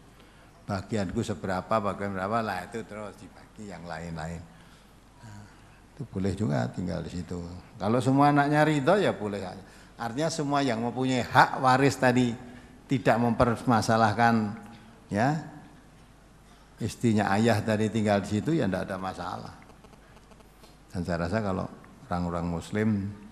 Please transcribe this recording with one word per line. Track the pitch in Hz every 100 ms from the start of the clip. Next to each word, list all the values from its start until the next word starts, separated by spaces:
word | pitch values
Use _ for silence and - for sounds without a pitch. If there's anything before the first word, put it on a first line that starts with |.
| - - - - - - -
Bagianku | 98 - 107 90 117 107
seberapa, | 95 98 92 - 110
bagian | 101 92 101 95
berapa | 98 113
lah, | 107 92 90
itu | 113 -
terus | 104 104 -
dibagi | 92 - - - 104
yang | 87
lain-lain. | 85 80 85 82 80 82 85 - - - - - - - 110
Nah, | 104 104 - - - -
itu | - 120
boleh | 95 95 95
juga | 120 139 120
tinggal | - 90 85
di | 80
situ. | 87 82 87 85 90 - -
Kalau | 98 123
semua | 120 139 147
anaknya | 143 143 151
ridho | 151 147 131 202
ya | 139
boleh | 98 104 101
saja. | 92 95 92 - - -
Artinya | 117 123 160
semua | 156 143 143 135
yang | 110
mempunyai | 120 123 131 127
hak | 110 131 - -
waris | 131 131 139 -
tadi | 127 123 120 110 - - - - -
tidak | 131 139 117
mempermasalahkan, | 117 110 120 110 131 113 110 113 110 104 117 113 104 - - - - - -
ya, | 101 135 160 - - - - - - - - - - - - - -
istrinya | 113 - 120 107 98 101
ayah | 117 104
tadi | 98 104 107
tinggal | 110 104 101 92
di | 104
situ | 139 165
ya | 101
tidak | 92 87
ada | 92
masalah. | 95 90 87 107 107 - - - - - - - - - - - - - -
Dan | 95 85
saya | 85 85
rasa | 110
kalau | 101 92 92 - - - -
orang-orang | 90 87 85 85
muslim, | 82 - 107 110 101 101 101 -